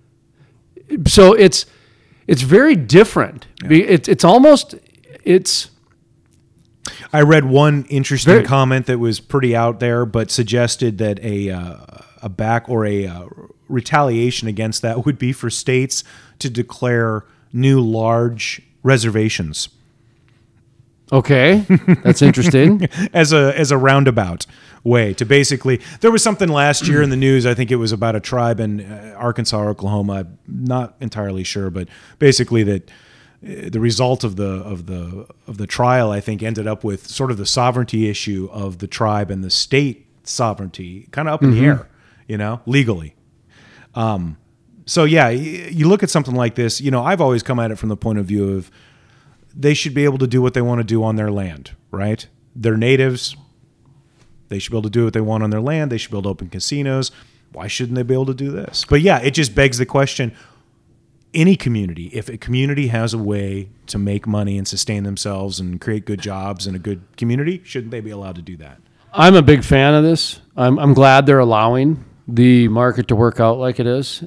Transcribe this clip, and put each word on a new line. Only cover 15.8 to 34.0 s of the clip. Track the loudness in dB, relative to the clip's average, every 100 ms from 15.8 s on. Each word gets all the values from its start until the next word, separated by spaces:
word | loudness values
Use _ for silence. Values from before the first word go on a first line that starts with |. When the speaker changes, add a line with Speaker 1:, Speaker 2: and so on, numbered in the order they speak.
| -2 -6 -10 -20 _ -12
Speaker 2:
to | -8
declare | -6 -8 -6 -2 0 0 -4 -8 _ _
new | 0 2 4
large | 2 0 0 0 0 -4 -10 -10 _ _
reservations. | 0 2 2 0 -2 -2 -6 -8 -12 _ _ _ _ _ _ _ _ _ _ _ _ _ 0
Speaker 1:
Okay. | 0 4 4 6 4 4 2 4 4
That's | 4 6
interesting. | 4 6 2 4 4 4 -2 -4
Speaker 2:
<laughs> | -2
As | 0 4
a, | 4 2 0
as | 0
a | 2
roundabout | 4 4 4 2 -4 -6 -14 _ _ -8
way | 0 2 2
to | -4 2
basically, | 2 2 -2 -2 -4 -6 0
there | 2
was | 4
something | 0 0 0
last | 2 2 0 0
year | 2
in | 2
the | 2
news. | 2 2
I | 2
think | -2 -2
it | -2
was | -2
about | -2 -2 -4
a |
tribe | -4 -2 -2 -2
in, | -4 -6
uh, | -10 -18 -18 -8
Arkansas | -6 -4 -4 -2
or | -4
Oklahoma. | -4 -4 -2 -2
I'm | -6 -10 -16 -14
not | -8 -4 -4 -6 -10
entirely | -12 -8 -8 -6
sure, | -8 -6 -6
but | -8 -12 -16 -20 0
basically | 2 2 0 0
that, | 0 -2 -8 _ _ _ _ _ -18
uh, | -16 -10
the | -4
result | -2 0